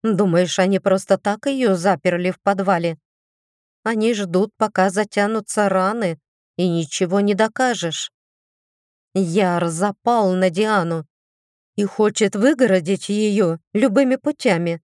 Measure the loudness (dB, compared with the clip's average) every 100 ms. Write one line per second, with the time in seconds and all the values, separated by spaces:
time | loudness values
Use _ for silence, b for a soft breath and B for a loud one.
0 | 0 0 2 2 0 0 0 2 2 0
1 | 2 0 0 -4 -4 0 0 2 0 0
2 | -2 -4 -4 -2 -2 0 0 0 -2 -6
3 | _ _ _ _ _ _ _ _ -4 0
4 | 0 0 0 0 0 _ -2 2 2 0
5 | -2 0 0 -2 -4 0 2 2 0 -2
6 | -4 -6 _ _ _ -2 0 0 -4 -4
7 | 0 2 0 0 -2 0 -2 -2 -6 -8
8 | -12 _ _ _ _ _ _ _ _ _
9 | _ -4 -2 0 0 0 -2 -2 -4 -2
10 | 0 2 2 2 0 0 0 0 0 -6
11 | -8 _ _ _ _ _ _ -4 -4 0
12 | 0 2 -2 2 0 4 2 2 0 -4
13 | -2 -2 0 2 0 -2 _ 0 2 2
14 | 2 0 -2 -2 0 0 -2 -6